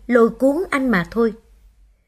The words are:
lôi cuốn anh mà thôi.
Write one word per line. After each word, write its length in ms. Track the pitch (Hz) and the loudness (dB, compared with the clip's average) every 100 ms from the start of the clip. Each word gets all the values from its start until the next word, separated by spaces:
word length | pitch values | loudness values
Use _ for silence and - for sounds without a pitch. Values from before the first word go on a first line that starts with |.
| - | 0
lôi 240 | 240 226 | 2 2
cuốn 260 | - 269 285 403 | 2 0 0 -2
anh 180 | 277 262 | -2 0
mà 180 | 196 170 | -2 -2
thôi. 220 | 220 233 220 _ _ _ _ _ _ | -2 -2 -4 _ _ _ _ _ _